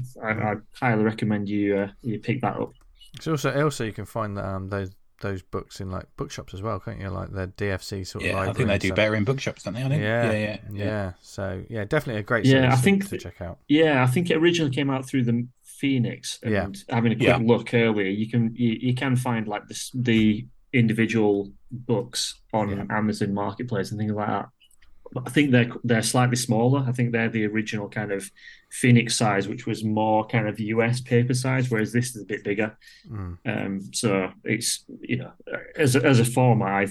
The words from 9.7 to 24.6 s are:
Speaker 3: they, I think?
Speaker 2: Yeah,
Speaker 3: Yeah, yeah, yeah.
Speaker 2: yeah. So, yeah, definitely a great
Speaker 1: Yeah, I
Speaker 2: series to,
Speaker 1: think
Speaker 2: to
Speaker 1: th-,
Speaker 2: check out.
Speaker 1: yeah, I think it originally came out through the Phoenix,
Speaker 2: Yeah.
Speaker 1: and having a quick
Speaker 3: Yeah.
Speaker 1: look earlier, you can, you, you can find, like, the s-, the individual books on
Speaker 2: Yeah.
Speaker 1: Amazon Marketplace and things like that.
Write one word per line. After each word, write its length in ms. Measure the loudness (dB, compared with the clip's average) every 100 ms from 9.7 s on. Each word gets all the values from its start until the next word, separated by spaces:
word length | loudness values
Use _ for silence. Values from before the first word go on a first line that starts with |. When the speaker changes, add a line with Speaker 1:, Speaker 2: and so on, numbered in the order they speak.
| -4
Speaker 3:
they, 80 |
I 40 | -2
think? 120 | 0
Speaker 2:
Yeah, 240 | 0 0 0
Speaker 3:
Yeah, 60 | 0
yeah, 200 | -2 -6 -10
yeah. 120 | -6 -4
Speaker 2:
yeah. 260 | -2 -4 -8
So, 420 | -14 -8 -6 -8 -8
yeah, 160 | -8 -2
definitely 340 | -2 0 -4
a 40 |
great 220 | -2 2 6
Speaker 1:
Yeah, 120 | 6
I 40 |
Speaker 2:
series 140 | 6 4
to, 40 |
Speaker 1:
think 200 | 4 4 0
Speaker 2:
to 40 |
Speaker 1:
th-, 120 | -8
Speaker 2:
check 180 | -12 -12
out. 180 | -12 -10 2
Speaker 1:
yeah, 340 | 4 6 6
I 40 | 4
think 220 | 2 2
it 60 | 4
originally 380 | 4 4 0 0
came 140 | 0
out 180 | -2 -2
through 160 | 0
the 240 | 2 0 -2 _
Phoenix, 760 | -20 -4 0 0 0 -4 -10 -8
Speaker 2:
Yeah. 220 | -2 0 -2
Speaker 1:
and 120 | -8 -4
having 220 | 0 2
a 40 | 4
quick 120 | 4
Speaker 3:
Yeah. 100 | 4
Speaker 1:
look 320 | 4 2 2
earlier, 340 | 2 2 2 0
you 180 | -2 0
can, 240 | 0 0 0
you, 220 | 0 0
you 140 | 0 0
can 200 | 0 0
find, 320 | 0 -2 -2
like, 200 | -6 -8
the 60 | -12
s-, 160 | -8
the 520 | -2 2 4 4 2 -4 -18 _
individual 800 | 2 2 2 0 2 2 2 -2 -12 -16
books 680 | -10 -2 -2 -2 -6 -8 -10 _
on 160 | -2 -2
Speaker 2:
Yeah. 140 | -4 -2
Speaker 1:
Amazon 440 | 0 0 0 -2
Marketplace 580 | -2 -4 -6 -4 -4 -4
and 80 | -4
things 120 | -4
like 140 | -2 -2
that. 220 | -2 -6 _